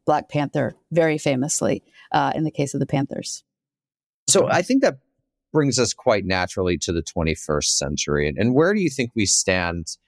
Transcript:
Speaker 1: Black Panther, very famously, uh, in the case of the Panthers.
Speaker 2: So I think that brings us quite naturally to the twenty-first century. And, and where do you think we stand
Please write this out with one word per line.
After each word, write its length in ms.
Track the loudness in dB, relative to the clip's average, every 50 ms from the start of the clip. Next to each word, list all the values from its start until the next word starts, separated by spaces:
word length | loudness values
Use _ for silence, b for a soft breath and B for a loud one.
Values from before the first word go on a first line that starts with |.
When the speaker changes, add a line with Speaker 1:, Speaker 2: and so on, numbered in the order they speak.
| _
Speaker 1:
Black 240 | 0 0 0 0 -2
Panther, 460 | -4 -4 -2 -2 -2 -2 -2 -2 -4 _ _ -4
very 260 | 0 2 2 2 2 0
famously, 680 | 0 0 0 0 -2 -2 -2 -2 -2 -2 -2 -4 -6 b b b b b
uh, 200 | b 0 0 0 0
in 80 | -2 -2
the 80 | -2
case 240 | -2 -2 -4 -2 -2
of 40 | -4
the 60 | -2
Panthers. 580 | -2 0 -2 -2 -2 -6 -8 -8 -10 -12 -14 -16 _ _ _ _ _ _ _ _ _ _ _ _ _ _ _ _ 2
Speaker 2:
So 200 | 4 4 4 4
I 140 | 2 0
think 220 | 2 2 2 2 2
that 160 | 2 0 -2 _ _ _ _ _ _ _ _ _ _
brings 260 | 0 2 2 2 2 2
us 160 | 0 0 -2
quite 320 | -2 2 2 2 2 2
naturally 540 | 0 0 0 0 -2 -2 0 0 0 0 0
to 120 | -2 -2
the 120 | -2 -2 -4
twenty-first 760 | -4 -4 -2 0 0 -2 -2 -2 -2 -2 0 0 0 0 -2
century. 500 | -2 -2 -4 -4 -2 0 0 0 0 0
And, 120 | 0 0
and 160 | 0 2 2
where 180 | 4 2 2 2
do 80 | 0
you 80 | 0 -2
think 220 | -2 -2 -4 -4 -2
we 120 | -2 0 0
stand 580 | 0 0 0 0 0 0 0 -2 -4 -6 -8 -12 -14 -16 _